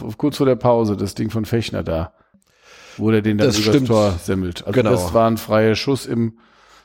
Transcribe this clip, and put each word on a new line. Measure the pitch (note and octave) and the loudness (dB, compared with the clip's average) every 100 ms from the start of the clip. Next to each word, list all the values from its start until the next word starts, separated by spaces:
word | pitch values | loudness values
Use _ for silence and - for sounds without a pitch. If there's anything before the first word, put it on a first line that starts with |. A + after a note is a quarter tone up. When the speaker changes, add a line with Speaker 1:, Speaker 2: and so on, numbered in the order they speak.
| - A2+ | -10 -4
Speaker 1:
kurz | D3 C#3 | -4 0
vor | C3+ | 2
der | A#2+ | 2
Pause, | B2+ A#2 A2 G2+ | 2 2 2 -2
das | G2+ | -4
Ding | - A2+ | -4 -6
von | A2 | -4
Fechner | G#2+ A#2 G#2+ G#2 | -2 -2 -4 -6
da, | F#2 D#2+ F2 _ _ _ _ _ _ - - - | -4 -4 -6 _ _ _ _ _ _ -20 -20 -4
wo | G#2+ | 0
der | A2 | 2
den | G#2 G#2 | 2 2
dann | G#2 | 2
Speaker 2:
Das | G#2 | 2
Speaker 1:
übers | G#2+ G#2+ | 2 2
Speaker 2:
stimmt. | B2+ | 4
Speaker 1:
Tor | A2 G#2 F2 | 2 2 0
semmelt. | - F#2+ F#2 F2 - | -4 -4 -4 -6 -4
Also | |
Speaker 2:
Genau. | G2+ G#2+ | 0 2
Speaker 1:
das | G2+ F2+ | 2 2
war | A2+ A2+ | 2 2
ein | A2 | 0
freier | - G#2+ A2 G#2 | 0 2 2 0
Schuss | - C3+ | -2 -4
im | - A2+ A#2 - _ _ _ - | -2 -2 -2 -6 _ _ _ -20